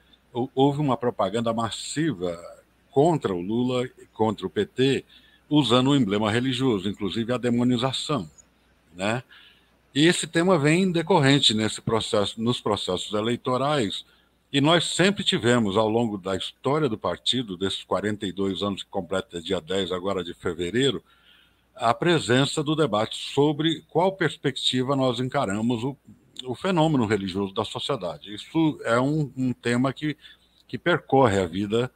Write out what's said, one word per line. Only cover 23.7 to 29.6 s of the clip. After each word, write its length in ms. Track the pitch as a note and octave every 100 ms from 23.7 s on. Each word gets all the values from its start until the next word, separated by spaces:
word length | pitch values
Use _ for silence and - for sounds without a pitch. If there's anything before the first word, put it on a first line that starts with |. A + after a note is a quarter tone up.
| D3+ -
qual 240 | D#3+ F#3+
perspectiva 840 | F#3+ E3 - C#3+ - - B2+ B2+
nós 240 | C3+ C3 A#2
encaramos 640 | B2+ C#3+ A2 G#2 A#2 A#2+
o, 140 | C3 C#3 - - _ -
o 100 | B2+
fenômeno 520 | A#2 F#3+ F3 D#3+ C#3 G#2+
religioso 480 | G#2 G2 F#2 G2
da 100 | G2
sociedade. 680 | G#2 - - C3 E2+ D#2 G2+
Isso 440 | G#2 - D#3+ D#3+ -
é 160 | A#2 A#2+
um, 320 | C3+ D#3 C#3
um 200 | C3 B2+
tema 400 | A#2+